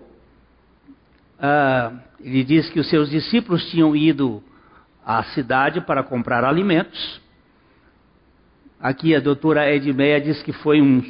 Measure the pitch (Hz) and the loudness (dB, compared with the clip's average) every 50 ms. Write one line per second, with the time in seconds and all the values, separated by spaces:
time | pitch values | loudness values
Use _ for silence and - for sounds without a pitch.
0 | - - _ _ _ _ _ _ _ _ _ _ _ _ _ _ _ - - _ | -20 -20 _ _ _ _ _ _ _ _ _ _ _ _ _ _ _ -20 -20 _
1 | _ _ _ _ _ _ _ - 139 143 143 147 143 135 131 127 120 113 120 123 | _ _ _ _ _ _ _ -6 -2 0 2 2 2 2 0 0 -2 -4 -8 -14
2 | - _ _ _ - 123 127 135 127 127 156 160 151 - - 165 143 - 180 156 | -20 _ _ _ -12 -2 -2 -2 0 2 2 2 2 0 -2 -4 -2 0 2 0
3 | 151 143 147 160 - - 220 240 233 - 175 165 - - - 165 160 156 151 151 | 0 0 -2 -4 -4 0 -2 -2 0 0 -2 -2 -2 -2 0 2 2 4 4 4
4 | 151 160 156 135 139 123 107 104 - _ _ _ _ _ _ - _ _ _ _ | 2 2 2 2 -2 -4 -4 -6 -14 _ _ _ _ _ _ -20 _ _ _ _
5 | - 113 113 113 107 - - 156 127 113 131 131 139 151 151 180 170 - 156 135 | -8 -4 -4 -4 -4 -4 -6 -6 -4 -2 0 0 0 0 -2 -4 -4 -2 -2 -2
6 | 131 - 131 120 117 - 127 120 123 135 147 170 196 202 180 165 196 - - - | -2 -4 -4 -6 -4 -2 -2 0 0 0 0 0 0 0 0 0 -2 -4 -10 -14
7 | - - - - _ _ _ _ _ _ _ _ _ _ _ _ _ _ _ _ | -14 -14 -14 -18 _ _ _ _ _ _ _ _ _ _ _ _ _ _ _ _
8 | _ _ _ _ _ _ _ _ _ _ _ _ _ - _ _ - 127 139 - | _ _ _ _ _ _ _ _ _ _ _ _ _ -20 _ _ -6 -6 -4 -2
9 | 160 160 156 143 131 143 143 139 - 160 156 147 147 143 147 143 135 147 135 127 | 0 2 2 2 2 0 -2 0 0 0 2 2 2 2 0 0 0 -2 -2 0
10 | 139 143 147 147 143 151 147 - - - - - - 151 147 151 143 139 131 127 | 2 2 2 0 0 -2 -4 -6 -6 -12 -12 -6 0 2 4 4 6 6 4 2
11 | 123 - | 0 0